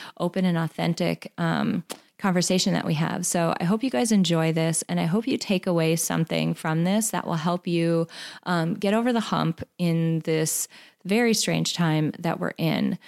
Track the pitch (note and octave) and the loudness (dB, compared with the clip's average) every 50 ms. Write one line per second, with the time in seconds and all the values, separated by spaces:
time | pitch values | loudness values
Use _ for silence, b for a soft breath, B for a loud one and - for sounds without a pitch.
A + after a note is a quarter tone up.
0 | B B B - F3 F3 - F#3+ F#3 F3+ E3+ E3 E3 D#3+ - - E3 E3 E3 - | B B B -4 -4 -2 0 0 0 2 2 0 -2 -2 -2 -2 -2 -2 0 0
1 | F3 E3+ E3 - - - - - E3+ E3 - D2 - - - F3 - B B B | 0 -2 -2 -4 -6 -12 -6 -2 0 0 0 0 0 0 -2 -4 -6 B B B
2 | B B B - - G3 F3 F3+ E3+ - F#3 F3+ - G3 E3+ E3+ - - D#3+ D3 | B B B -2 0 2 2 2 2 2 2 2 2 2 0 0 0 0 0 0
3 | E3 - - - F3+ - - F3 E3 E3 - - F3 E3+ A3 A3 C4+ C4 - B3 | 0 -2 -2 -4 -4 -2 0 0 0 0 0 0 0 0 0 0 0 -2 0 0
4 | B3 A3 A3 G3 F3+ E3 E3+ E3 D#3+ D#3+ D#3+ D#3+ D#3+ E3 E3 - - - F3 F3 | 2 4 4 4 4 4 4 2 2 2 2 2 0 0 0 -2 -2 -2 0 0
5 | F3 D#3+ F3 A3 - C4+ - A#3 - - G3 F3+ - F#3 F3 E3+ D#3+ D#3+ E3+ E3 | 2 2 2 0 0 0 -2 -2 0 0 -2 0 0 0 2 2 2 2 2 0
6 | - - E3+ E3 E3 - E3 D#3+ D#3+ E3 E3 - - D#3+ D#3+ E3 E3+ F#3 G3+ A3 | 0 0 0 0 0 0 0 0 0 0 -2 -2 -2 -2 0 0 2 2 2 0
7 | A3 - - E3+ - - E3+ D#3+ D#3 F3+ F3 F3 - F3+ E3+ E3+ E3 E3 E3 E3 | 0 0 -2 -2 -2 -2 -4 -2 0 -2 -2 -2 -2 -2 0 0 2 2 2 0
8 | E3 E3 B B B B B B - F3+ F3+ E3+ E3 E3 - - G3+ G3 G#3+ A3+ | 0 -2 B B B B B B -4 -2 0 0 0 -2 -2 -2 0 0 0 2
9 | A#3 B3 A#3 A3+ G#3+ - F3 D#3+ D#3+ D#3+ E3 - - - _ - F3 E3+ E3 E3 | 2 2 0 0 0 0 0 0 0 0 -2 -4 -10 -14 _ -2 0 0 2 2
10 | E3 E3 E3 D#3+ - E3+ D#3+ D#3 D#3+ D#3+ - - - B B B B B B B | 2 0 0 0 0 0 0 0 0 -2 -2 -4 -6 B B B B B B B
11 | - F3+ G3+ A#3 A#3+ A3+ A3+ A3 - E3+ E3 E3 D#3+ - - - E3+ D#3+ D#3 D#3 | -4 0 0 2 2 2 2 2 0 0 0 0 0 -2 0 0 2 2 2 2
12 | D#3 - - - E3+ E3 - - F3+ - - - E3 D#3 D3+ - C#2 - - B | 0 0 -2 -2 -4 -4 -2 -2 -4 -6 -4 -2 -2 0 0 0 0 -2 -2 B
13 | B | B